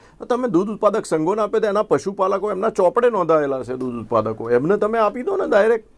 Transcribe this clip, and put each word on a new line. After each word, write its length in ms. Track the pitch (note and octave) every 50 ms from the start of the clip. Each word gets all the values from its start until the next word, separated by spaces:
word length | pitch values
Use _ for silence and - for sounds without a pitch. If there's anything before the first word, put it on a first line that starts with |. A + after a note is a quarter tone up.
| _ _ _ - - -
તમે 200 | B3 A#3+ B3+ A#3+
દૂધ 200 | E3+ E3+ G3 A3
ઉત્પાદક 380 | G#3+ - G#3+ G3+ G3 - -
સંઘોને 360 | - F3+ D#3+ D#3 E3+ G3+ A3
આપે 180 | G#3 G3+ - A3
તો 60 | G#3
એના 160 | G#3+ G3 G#3+
પશુપાલકો 680 | G#3+ - E3 - - G3 G3 G3+ F#3 F#3+ G3+ F#3+ F#3 G#3
એમના 180 | G3 F#3 G#3+ A3
ચોપડે 420 | G#3+ - F#3 F3 E3+ A#3+ A#3+ A#3+
નોંધાયેલા 520 | A3+ G3 F3 D#3+ D#3+ D#3 D3 C#3 C3+ C3
છે 140 | B2 A#2 B2+
દૂધ 180 | B2+ C3 B2+ A#2+
ઉત્પાદકો, 560 | A#2+ G#2 - A#2 A2 G#2+ A2 A2 A2 A2+ A#2
એમને 260 | A#2+ B2 C#3 E3+ G#3
તમે 220 | G3+ G#3 G#3+ A3+ A3+
આપી 240 | G#3+ G#3 G3+ B3
દો 140 | - - F#3+
ને 120 | F#3 - -
ડાયરેક્ટ. 400 | C4+ G3+ G3+ A3+ A#3+ A3+ - - _